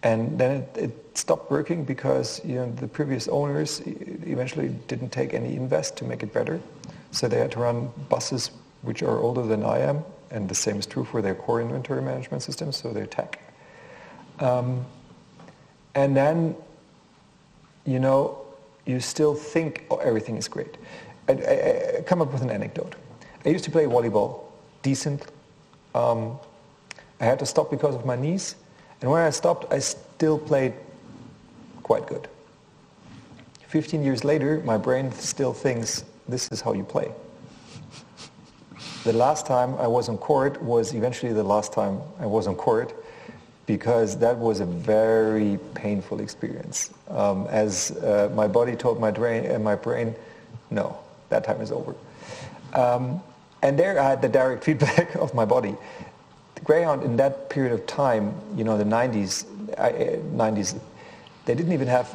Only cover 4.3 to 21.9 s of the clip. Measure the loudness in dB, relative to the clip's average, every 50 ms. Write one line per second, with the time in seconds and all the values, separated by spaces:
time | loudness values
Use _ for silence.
4.3 | -4 -2 -2 -4 -2 -4 -4 -4 -4 -6 -6 -8 -6 -6 -6 -6 -2 -2 -2 -2
5.3 | -2 -4 -2 -2 -4 -4 -2 0 0 0 0 -2 -6 -6 -6 -6 -6 -6 -6 -2
6.3 | -2 -2 0 0 -4 -6 -8 -12 -18 -18 -18 -18 -18 -18 -20 -10 -6 -2 0 0
7.3 | 2 2 0 0 0 0 0 0 0 0 -4 -6 -8 -12 -2 -2 0 0 0 -4
8.3 | -4 -4 -4 -6 -10 -16 -20 -20 -20 -12 -8 -8 -4 -2 0 0 0 2 2 0
9.3 | 0 0 0 0 0 0 2 2 2 2 2 2 0 -2 -4 -8 -14 -20 -18 -10
10.3 | -8 -6 -4 -2 -2 -2 0 0 -2 -2 -6 -4 -4 -6 -6 -2 -2 -2 0 0
11.3 | -2 -2 0 0 0 0 0 -2 -4 -6 -4 -4 -4 -2 -2 -2 -4 -6 -6 -6
12.3 | -8 -8 -6 -8 -8 -6 -6 -6 -6 -6 -6 -6 -6 -6 -6 -4 -4 -6 -6 -6
13.3 | -8 -14 -16 -20 -20 -20 -20 -20 -20 -20 -20 -20 -20 -20 -20 -20 -20 -20 -20 -20
14.3 | -8 -2 0 2 2 2 0 -2 -2 -4 -6 -8 -12 -20 -20 -20 -20 -20 -20 -20
15.3 | -20 -20 -20 -20 -20 _ -20 _ _ _ _ _ _ 2 2 4 6 6 4 4
16.3 | 4 4 2 0 -2 -6 -12 -20 -20 -20 -20 _ _ _ _ _ _ _ _ _
17.3 | _ _ _ _ _ _ -20 -20 _ -10 _ -2 0 2 4 4 4 4 4 2
18.3 | -2 -8 -14 -16 -18 -20 -20 -20 -20 _ _ -2 -2 -2 -2 -4 2 4 4 4
19.3 | 4 0 -6 -2 -2 0 0 0 -6 -8 -4 -4 -2 0 2 2 2 0 -2 -4
20.3 | -6 -6 -6 -6 -6 -8 -8 -8 -10 -18 -18 -18 -18 -18 -18 -20 -20 -12 0 0
21.3 | 0 2 4 2 2 4 4 2 2 2 0 -2